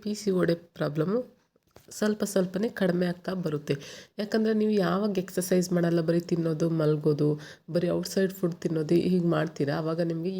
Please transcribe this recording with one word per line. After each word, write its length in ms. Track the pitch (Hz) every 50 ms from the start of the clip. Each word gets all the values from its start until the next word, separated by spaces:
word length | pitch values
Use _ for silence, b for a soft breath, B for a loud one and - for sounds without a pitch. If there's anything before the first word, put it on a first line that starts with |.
| -
ಪಿ 100 | 208 208 208 -
ಸಿ 100 | 202 185 180
ಓ 20 | 170 165
ಡಿ 60 | 165 170 - - _ -
ಪ್ರಾಬ್ಲಮ್ಮು 420 | 156 147 147 156 156 185 208 247 247 - - _ _ _ _ _ _ _ _ - - - -
ಸ್ವಲ್ಪ 280 | - 214 214 214 214 214 208
ಸ್ವಲ್ಪನೇ 380 | - 196 185 185 - 185 214 240 - -
ಕಡಿಮೆ 280 | 196 180 175 175 180 175
ಆಗ್ತಾ 220 | 175 - - - 190 185 170
ಬರುತ್ತೆ. 300 | 185 147 147 151 - 143 151 B B B B B B B -
ಯಾಕಂದರೆ 340 | 208 208 - 226 220 214 220 214
ನೀವು 120 | 214 214 214 202 185
ಯಾವಾಗ 340 | 170 175 196 214 214 196 185 185
ಎಕ್ಸರ್ಸೈಸ್ 440 | - - 185 180 - 185 185 175 180 180
ಮಾಡಲ್ಲ, 260 | 175 170 170 170 170 160 165
ಬರೀ 140 | 165 170 170 -
ತಿನ್ನೋದು, 360 | 180 165 165 165 160 151 170 165 165 160
ಮಲಗೋದು, 480 | 151 151 156 151 151 156 151 147 147 147 151 151 B B B B B - 156
ಬರೀ 160 | 175 175 175 165 170
ಔಟ್ಸೈಡ್ 360 | 180 - - 196 196 185 190 -
ಫುಡ್ 180 | - 175 170 - -
ತಿನ್ನೋದು 340 | 165 160 160 151 151 170 170 - 185
ಹೀಗೆ 180 | 180 180 170 170 160
ಮಾಡ್ತೀರಾ, 400 | 156 156 165 - - 147 135 151 165
ಆವಾಗ 200 | 160 160 165 165 170 165
ನಿಮಗೆ 220 | 165 165 165 185 190 185